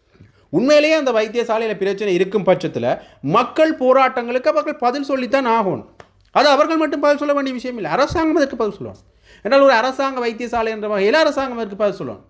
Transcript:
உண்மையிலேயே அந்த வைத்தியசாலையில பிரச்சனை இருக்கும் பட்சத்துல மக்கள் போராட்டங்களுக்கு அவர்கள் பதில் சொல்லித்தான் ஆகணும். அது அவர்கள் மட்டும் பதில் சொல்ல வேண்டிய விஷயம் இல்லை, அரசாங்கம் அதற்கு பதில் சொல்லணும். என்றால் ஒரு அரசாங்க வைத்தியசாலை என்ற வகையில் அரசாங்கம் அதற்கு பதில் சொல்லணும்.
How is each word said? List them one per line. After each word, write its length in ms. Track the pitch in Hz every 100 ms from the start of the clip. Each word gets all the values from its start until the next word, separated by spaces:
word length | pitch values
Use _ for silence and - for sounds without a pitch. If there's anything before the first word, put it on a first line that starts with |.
| _ _ - _ _
உண்மையிலேயே 440 | 160 254 302 302
அந்த 180 | 320 269
வைத்தியசாலையில 640 | 220 220 240 233 220 226 185
பிரச்சனை 380 | 196 190 214
இருக்கும் 300 | 175 185 208
பட்சத்துல 540 | 180 170 160 123 120 156 - _
மக்கள் 540 | 135 196 247 - 320 -
போராட்டங்களுக்கு 680 | 254 262 262 247 233 254 302
அவர்கள் 300 | 302 294 294
பதில் 260 | 240 269
சொல்லித்தான் 440 | 277 269 247 269 247
ஆகணும். 380 | 226 190 123 - - - _ _
அது 140 | - 285
அவர்கள் 280 | 285 311 320
மட்டும் 240 | 302 302
பதில் 180 | 294 294
சொல்ல 140 | 294
வேண்டிய 220 | 285 269
விஷயம் 220 | 254 254 240
இல்லை, 140 | 160
அரசாங்கம் 460 | 180 302 359 320 311
அதற்கு 200 | 269 240
பதில் 200 | 220 -
சொல்லணும். 220 | 110 95 _ _ _ -
என்றால் 180 | 202 277
ஒரு 120 | 277
அரசாங்க 460 | 233 247 262 269 262
வைத்தியசாலை 460 | 240 226 240 233 220
என்ற 220 | 220 208
வகையில் 260 | 208 202
அரசாங்கம் 420 | 302 302 277 269 233
அதற்கு 200 | 220 202
பதில் 220 | 208 196
சொல்லணும். 220 | 135 98 _